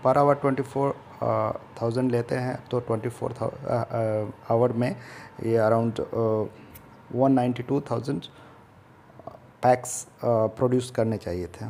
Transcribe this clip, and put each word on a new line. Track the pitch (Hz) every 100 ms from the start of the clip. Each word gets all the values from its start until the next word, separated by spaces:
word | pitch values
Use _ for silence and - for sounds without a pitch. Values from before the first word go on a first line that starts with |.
| 131
per | 143
hour | 143 139
ट्वेंटी | 143 135
फ़ोर | 127 135 139 - - - 117 110 107 - - -
थाउजेंड | 117 117 127
लेते | 120 120
हैं | 131 127 - -
तो | 123
ट्वेंटी | 120 113 123
फ़ोर | - 120
thou-, | 120 113
अ, | - 139
अ, | 120 117 117 110 107 104 - -
आवर | 117 123
में | 117 123 123 - - - -
ये | 113 113
around, | 110 113 117 110
अ, | - 113 113 107 104 - - - - - -
वन | 120 135
नाइंटी | 131 123 120
टू | 120 139
थाउजेंड | - 117 123 156 - - - - - - - - - - - - - -
पैक्स, | 127 123 - - -
अ, | -
प्रोड्यूस | 120 113 110 - 127 127 123
करने | - 113 107
चाहिए | 90 90 85
थे | - 110